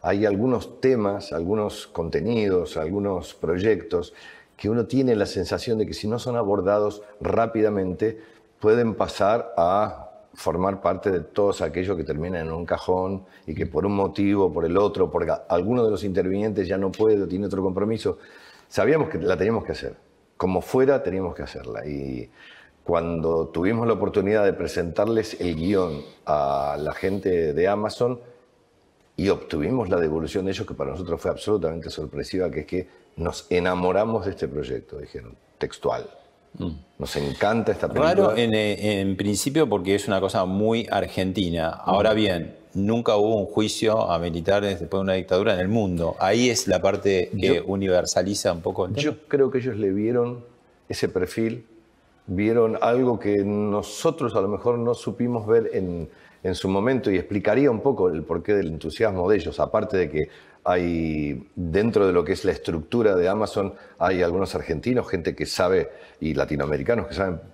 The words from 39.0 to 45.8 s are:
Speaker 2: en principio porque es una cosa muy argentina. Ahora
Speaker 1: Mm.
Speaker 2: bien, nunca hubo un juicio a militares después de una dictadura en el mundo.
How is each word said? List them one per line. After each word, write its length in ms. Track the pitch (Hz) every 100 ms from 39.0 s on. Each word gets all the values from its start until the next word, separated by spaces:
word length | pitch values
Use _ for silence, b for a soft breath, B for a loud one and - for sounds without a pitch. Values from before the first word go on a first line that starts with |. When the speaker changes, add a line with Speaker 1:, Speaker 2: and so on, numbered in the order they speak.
Speaker 2:
en 140 | 98 95
principio 540 | 104 98 143 147 143
porque 240 | 101 90 98
es 120 | -
una 120 | 95
cosa 260 | 95 110 92
muy 420 | 98 110 113 107
argentina. 800 | 98 92 - 95 98 90 82 80
Ahora 440 | - - 95 104
Speaker 1:
Mm. 20 | 110
Speaker 2:
bien, 400 | 104 87 78 - -
nunca 420 | 92 101 117 117 104
hubo 200 | 107 110
un 100 | 95
juicio 640 | - 107 - 110 110 98
a 80 | 85
militares 640 | 87 85 82 101 101 95
después 200 | 82 95
de 40 |
una 100 | 95
dictadura 400 | 92 90 92 110
en 60 | 92
el 80 | 92
mundo. 480 | 113